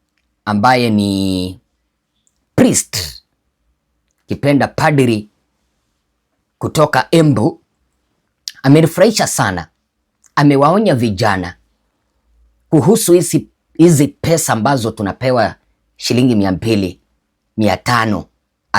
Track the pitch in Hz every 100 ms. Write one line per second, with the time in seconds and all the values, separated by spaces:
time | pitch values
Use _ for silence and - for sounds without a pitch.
0 | _ _ _ _ - 104 123 127 120 107
1 | 101 98 95 92 90 95 _ _ _ _
2 | _ _ _ _ _ - 254 - - -
3 | - - _ _ _ _ _ _ _ _
4 | _ _ - 98 139 143 120 - 160 147
5 | 123 107 107 _ _ _ _ _ _ _
6 | _ _ _ _ _ - 104 - 151 135
7 | - 165 156 113 - - _ _ _ _
8 | _ _ _ _ - - 135 151 160 -
9 | 208 214 - - 113 90 80 _ _ _
10 | _ _ _ - 143 139 143 190 208 131
11 | 117 92 107 95 85 - _ _ _ _
12 | _ _ _ _ _ _ _ 156 131 220
13 | - 175 - 147 - _ _ - 170 143
14 | 143 - - 165 - 113 117 143 113 110
15 | 98 90 131 123 98 - _ _ _ -
16 | - 117 131 110 98 92 113 104 95 -
17 | _ _ _ _ _ - 104 92 - 120
18 | 113 110 - _ _ _ _